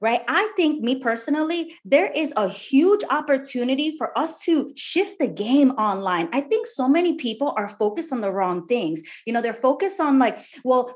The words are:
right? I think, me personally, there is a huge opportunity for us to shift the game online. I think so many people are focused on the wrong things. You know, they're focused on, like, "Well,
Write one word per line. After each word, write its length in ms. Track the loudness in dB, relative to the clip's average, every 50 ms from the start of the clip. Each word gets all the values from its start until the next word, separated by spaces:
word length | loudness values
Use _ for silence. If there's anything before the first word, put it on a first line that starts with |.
right? 200 | -2 0 0 0 -2 0
I 260 | 0 0 0 0 0
think, 280 | 0 2 2 2 0 -2
me 160 | -2 -2 -2
personally, 720 | -2 -2 -2 -2 -2 -2 -2 0 0 -2 -2 -4 -6 -8 -10 -16 _
there 280 | 2 2 2 2 2
is 200 | 0 -2 -2 -2 0 0
a 100 | -2 -2
huge 540 | -2 -8 -4 2 4 4 6 6 4 2 2 0
opportunity 840 | -2 -2 0 0 0 0 0 -4 -4 -4 -2 0 0 0 -2 -4 -4 -4
for 180 | -6 -4 -2 -2
us 220 | -2 -2 -4 -4 0
to 280 | 2 2 2 2 -2 -6
shift 440 | -10 -10 -4 -2 0 -2 -2 -2 -2
the 80 | -4 -2
game 440 | -2 -4 0 2 4 6 6 4
online. 580 | 4 2 0 -2 -2 -2 -2 -2 0 0 0 -2
I 100 | -2 -4
think 260 | -2 0 -2 -2 -2 -4
so 200 | -4 -2 2 2
many 280 | 4 4 4 2 0
people 400 | -2 -4 -6 -4 -2 -2 -2 -2 -2
are 120 | -4 -4
focused 440 | -4 -2 -2 -2 0 -2 -6 -6 -6
on 80 | -4
the 100 | -4 -2
wrong 360 | -2 0 0 0 0 -2 -2 -2
things. 340 | -2 0 0 -2 -4 -6 -8 -14 -18 -14 -8
You 80 | -4 -2
know, 80 | -2
they're 120 | -2 -2 -2
focused 440 | 0 2 2 2 2 0 -2 -2 0
on, 200 | 0 2 4 4
like, 180 | 4 2 0 -2 -10 -20 -20 -6 0
"Well, 300 | 2 2 2 2 0 -4